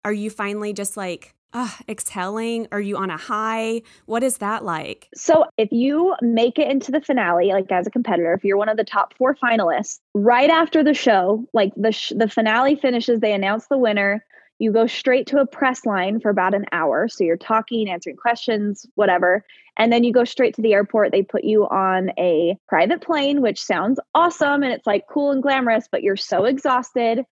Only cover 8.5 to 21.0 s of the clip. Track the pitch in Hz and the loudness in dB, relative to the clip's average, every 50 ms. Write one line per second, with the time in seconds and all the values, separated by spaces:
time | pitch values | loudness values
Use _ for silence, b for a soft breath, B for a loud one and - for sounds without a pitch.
8.5 | 196 202 208 220 214 214 208 - - 202 - - - _ 254 262 285 _ - 240 | 0 0 0 0 0 -2 -2 -2 0 -2 -2 -2 -2 _ 0 0 0 _ 0 0
9.5 | 233 220 196 170 156 - 208 - - - _ _ _ 208 202 226 240 247 269 294 | 0 2 0 0 0 -2 -4 -6 -12 -16 _ _ _ 0 2 4 4 4 4 4
10.5 | 330 320 339 311 - 320 302 302 285 - - 254 214 190 180 185 208 220 240 - | 4 4 2 2 2 2 4 4 2 2 2 2 4 4 4 2 0 -2 -2 -2
11.5 | - 233 202 196 - - 202 220 214 - - - - 196 226 208 - - 226 220 | 0 0 0 0 0 -2 -2 -2 0 -2 -6 -6 -2 -2 -2 0 0 0 0 2
12.5 | 214 233 262 277 294 285 - 262 247 233 226 - 240 226 220 214 208 196 196 196 | 2 2 2 2 2 2 0 0 0 0 0 0 0 2 2 0 0 0 0 -2
13.5 | 208 226 - _ 285 269 247 220 208 202 196 202 202 220 _ b b b b b | -2 -4 -2 _ 0 2 2 2 2 2 0 0 -2 -2 _ b b b b b
14.5 | b _ 220 220 208 226 226 220 - - - 269 254 269 233 - 269 285 277 277 | b _ -2 0 2 2 2 2 0 -2 0 2 2 2 0 2 2 2 2 0
15.5 | - - 285 262 254 - - 233 202 190 180 190 208 226 - 220 202 196 185 185 | 0 0 0 0 0 0 -4 -4 -2 0 -2 -2 -2 -2 0 0 0 2 2 2
16.5 | 202 202 202 - - 170 160 147 117 143 196 233 - - 202 165 165 180 - - | 0 -2 -2 -4 -4 -2 0 0 0 0 -2 -4 -2 -2 0 0 0 -2 -2 0
17.5 | 220 220 220 - 240 226 214 196 180 170 - 180 139 - - 240 233 233 - - | 0 0 0 -2 -4 -4 -4 -4 -6 -8 -10 -12 -16 -4 -2 -2 -2 -2 -2 -2
18.5 | 226 214 208 208 202 - - - _ - 208 196 180 175 180 180 180 208 b b | -2 -2 -2 -4 -6 -8 -12 -12 _ 0 2 2 4 4 4 2 2 2 b b
19.5 | b b b b b - 220 233 233 240 240 240 226 254 240 240 - - 254 233 | b b b b b 0 2 2 4 4 2 4 4 2 2 2 0 0 0 0
20.5 | - - 220 226 208 196 208 - - 220 | 0 0 2 2 4 4 2 2 2 2